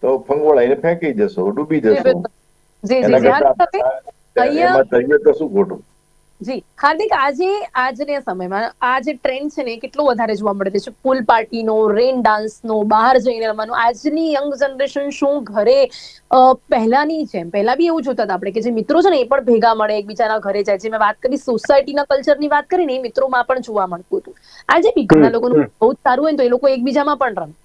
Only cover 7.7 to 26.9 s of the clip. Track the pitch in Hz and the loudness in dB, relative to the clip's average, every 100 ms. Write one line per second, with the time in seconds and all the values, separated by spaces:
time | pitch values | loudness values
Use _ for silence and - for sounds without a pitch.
7.7 | 247 254 240 285 285 262 185 180 196 226 | -4 -4 -4 -6 -6 -6 -8 -6 -6 -6
8.7 | - 247 262 262 277 277 262 294 294 254 | -4 -2 -2 -4 -4 -4 -4 -8 -6 -8
9.7 | 226 262 - 294 240 226 208 208 202 196 | -8 -12 -2 0 0 -2 -2 -4 -2 -2
10.7 | 202 226 220 262 262 220 233 220 233 220 | -4 -6 -6 -2 -2 2 0 0 -6 -2
11.7 | 220 220 208 247 262 220 214 214 - 226 | 0 2 2 0 2 0 0 -2 -10 -6
12.7 | 220 208 214 226 262 254 233 226 214 220 | -4 0 2 4 2 2 -2 -4 -4 -6
13.7 | 240 233 247 302 302 330 294 285 277 277 | -2 -2 0 -4 -2 -2 -2 -4 -4 -4
14.7 | 262 269 285 285 285 277 285 220 208 214 | -2 -4 -4 -6 -2 -2 -2 -4 -2 2
15.7 | 269 262 - - - _ 254 254 254 _ | 2 2 -4 -20 -20 _ 4 6 4 _
16.7 | 262 220 254 302 320 269 202 170 202 208 | 0 2 0 0 -4 -6 -8 -6 -2 -2
17.7 | 262 339 330 254 240 208 180 196 196 226 | 0 0 0 -4 -4 -2 -4 -4 -4 -4
18.7 | 226 196 294 370 320 240 277 247 233 233 | -4 0 2 2 2 2 0 2 4 4
19.7 | 220 214 214 208 214 226 220 196 202 202 | 2 0 -2 -4 -4 -2 -2 -2 -4 0
20.7 | 196 220 220 208 214 254 254 - 226 - | -2 -2 -2 -2 0 -4 -4 -2 -4 2
21.7 | 277 269 285 285 277 285 285 294 294 285 | 2 2 -4 -2 -2 0 0 2 -2 0
22.7 | 359 330 262 247 233 262 247 240 262 247 | -2 0 -2 -4 -4 -2 0 0 -4 -2
23.7 | 208 185 170 180 190 - - _ - - | -4 -4 -6 -6 -6 -6 -20 _ -20 -2
24.7 | 330 392 440 214 160 302 233 247 156 131 | 2 2 0 4 6 6 2 0 0 0
25.7 | _ 220 262 269 254 302 294 247 240 277 | _ 0 0 0 0 0 0 0 2 0
26.7 | 262 247 | 0 0